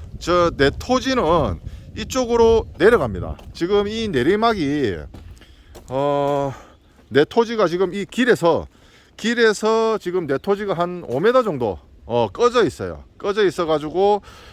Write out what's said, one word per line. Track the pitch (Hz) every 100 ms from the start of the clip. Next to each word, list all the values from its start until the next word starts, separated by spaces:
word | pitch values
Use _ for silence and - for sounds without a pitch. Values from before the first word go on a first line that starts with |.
| - -
저 | - 175 170 117
내 | 139 -
토지는 | - 247 254 254 160 170 - 82 - - - -
이쪽으로 | 214 262 233 233 226 226 - -
내려갑니다. | - 226 123 92 80 78 -
지금 | - 170 202 202
이 | 220 220
내리막이, | 139 131 214 226 214 139 147 120 82 71 - - - - - - - -
어, | 131 143 143 143 143 139 127 - _ _ _ -
내 | 120 156
토지가 | 240 226 226 175
지금 | 180 185
이 | 101 185
길에서, | - 247 185 170 127 76 _ _ _ _ -
길에서 | 220 240 226 202 214 226 226 214
지금 | 180 180 151
내 | 139
토지가 | - 202 208 165
한 | 175 180 139
오 | 123
미터 | 208 254
정도, | 220 143 113 90 - - -
어, | 117 110
꺼져 | - 240 240
있어요. | 175 - 92 76 - -
꺼져 | 202 202
있어가지고 | 190 151 165 156 151 160 202 208 - - -